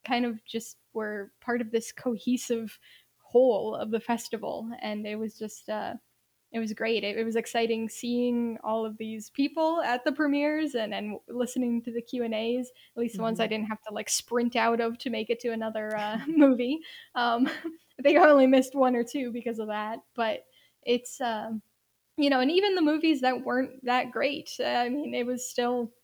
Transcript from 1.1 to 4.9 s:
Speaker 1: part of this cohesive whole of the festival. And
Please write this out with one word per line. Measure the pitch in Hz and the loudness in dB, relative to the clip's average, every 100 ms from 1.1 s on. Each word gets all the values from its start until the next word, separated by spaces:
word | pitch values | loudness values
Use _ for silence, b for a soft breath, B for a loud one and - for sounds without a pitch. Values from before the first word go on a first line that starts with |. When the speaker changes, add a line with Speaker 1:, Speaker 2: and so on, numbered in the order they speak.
| 208 196 _ | -6 -10 _
Speaker 1:
part | - 240 | -4 -2
of | 226 | 0
this | 226 220 | -2 -4
cohesive | - 254 214 - 247 - 233 226 - b b b _ | -6 -4 -2 0 -2 0 -4 -4 -14 b b b _
whole | _ 240 262 208 214 | _ 6 6 4 0
of | 214 220 | -4 -4
the | 220 | -4
festival. | - 233 - 214 214 - 226 240 | -2 -4 -4 -8 -6 -6 -8 -8
And | 214 | -6